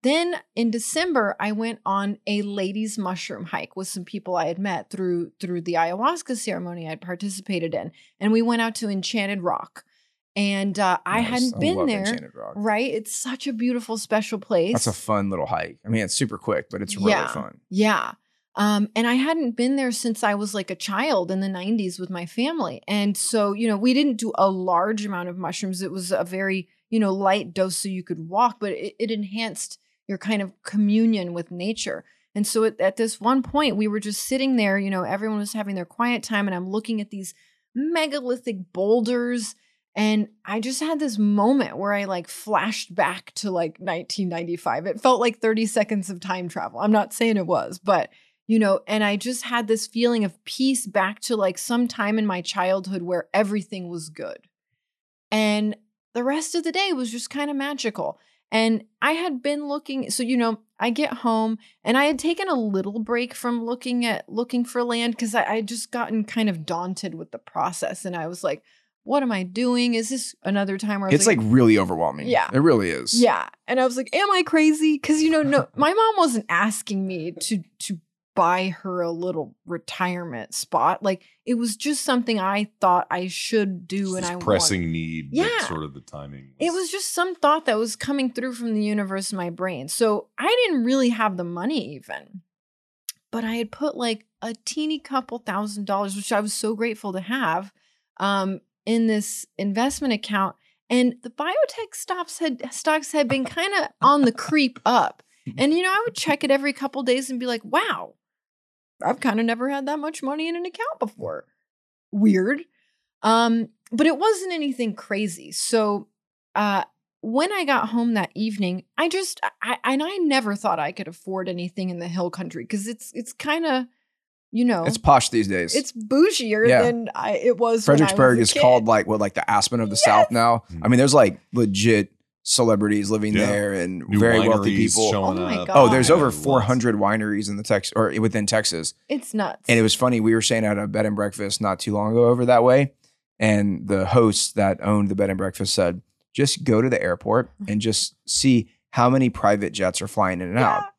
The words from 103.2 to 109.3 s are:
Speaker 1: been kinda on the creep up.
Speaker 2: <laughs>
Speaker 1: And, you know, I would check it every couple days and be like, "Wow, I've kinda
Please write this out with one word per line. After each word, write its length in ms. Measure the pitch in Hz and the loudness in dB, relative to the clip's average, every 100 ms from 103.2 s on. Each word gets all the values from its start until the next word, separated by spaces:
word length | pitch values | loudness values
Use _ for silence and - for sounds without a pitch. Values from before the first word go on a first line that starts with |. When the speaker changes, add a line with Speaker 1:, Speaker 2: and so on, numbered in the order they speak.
| 269 | 0
Speaker 1:
been 160 | 269 | 0
kinda 460 | 262 - 370 403 320 _ | -2 -4 -2 -2 -4 _
on 200 | 269 294 | 4 6
the 100 | 262 | 4
creep 480 | 226 - 302 269 - - | 2 -2 2 2 0 2
up. 360 | 240 156 - _ _ - | 4 2 -4 _ _ -14
Speaker 2:
<laughs> 120 | - | 0
Speaker 1:
And, 160 | 269 | 2
you 80 | 320 | 2
know, 80 | 370 | 2
I 100 | 392 466 | 0 -2
would 100 | - | -4
check 300 | - 285 294 | -2 0 2
it 60 | |
every 200 | 277 285 | 2 2
couple 320 | 269 277 262 | -4 -6 -4
days 260 | 254 254 262 | 0 0 0
and 80 | 254 | -6
be 60 | 247 | -4
like, 160 | 233 214 | -6 -2
"Wow, 480 | 269 427 - - _ _ _ _ _ _ _ _ _ | -2 0 -4 -8 _ _ _ _ _ _ _ _ _
I've 160 | - 262 | -4 -2
kinda 220 | 262 | 0